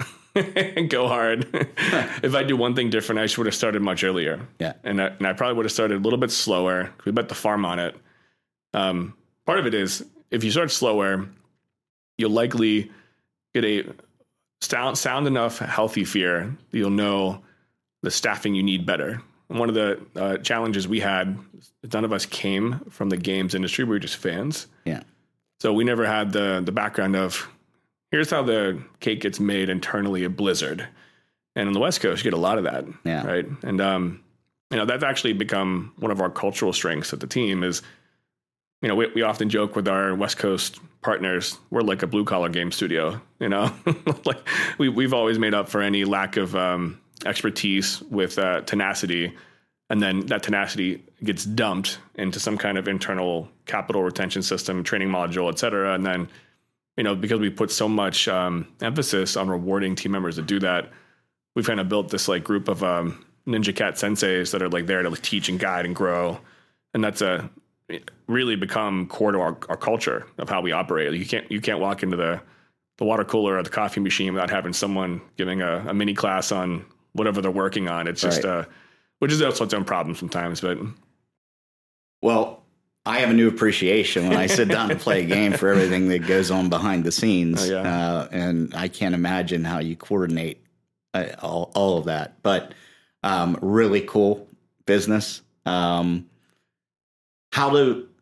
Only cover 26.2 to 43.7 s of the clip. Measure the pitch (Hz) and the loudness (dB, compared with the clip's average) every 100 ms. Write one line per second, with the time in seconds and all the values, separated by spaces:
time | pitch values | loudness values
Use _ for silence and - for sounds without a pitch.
26.2 | 104 104 101 92 90 107 104 - 98 95 | 0 0 2 0 0 -2 -2 0 0 2
27.2 | 92 - - - _ _ _ _ _ 151 | 0 -4 -10 -16 _ _ _ _ _ 0
28.2 | 147 160 123 110 98 82 - - 113 107 | 0 0 2 2 2 -2 -8 -8 -4 -2
29.2 | 101 - 101 101 95 92 - 107 101 95 | -2 0 0 0 0 -2 -2 -2 -2 0
30.2 | 90 92 98 87 69 82 - - - _ | -2 0 0 0 -2 -4 -10 -14 -20 _
31.2 | _ _ _ - 101 98 151 - 101 85 | _ _ _ -4 0 2 2 2 0 0
32.2 | 120 85 90 110 82 65 - - 85 80 | 0 2 2 2 0 -4 -6 -8 -4 -4
33.2 | - 87 - 139 - 95 98 95 90 87 | -2 -2 -4 -6 -4 0 0 0 -2 -6
34.2 | - _ _ _ - 120 110 127 143 131 | -14 _ _ _ -6 -2 0 0 0 0
35.2 | 123 101 104 101 95 92 101 - 113 98 | 0 0 -2 0 0 -2 -6 -6 -2 0
36.2 | 92 - 101 - 110 110 87 78 - - | -2 -2 -4 0 0 0 0 -2 -4 -8
37.2 | - 131 110 95 90 87 - - _ _ | -6 -2 0 0 -2 -4 -8 -20 _ _
38.2 | _ _ _ _ _ _ 117 104 113 113 | _ _ _ _ _ _ 0 2 2 2
39.2 | 110 107 107 107 104 110 98 95 98 95 | 0 2 2 2 0 0 0 2 2 0
40.2 | 101 - 104 92 - - - _ - 107 | -2 0 0 0 -2 -8 -18 _ -2 0
41.2 | 95 90 - - - 120 107 95 92 107 | 0 0 -2 -8 -4 0 0 0 0 0
42.2 | 104 95 87 85 87 - 90 80 80 110 | 2 0 0 0 -2 -2 -2 0 0 -4
43.2 | - - 113 101 107 | -10 -6 -2 0 0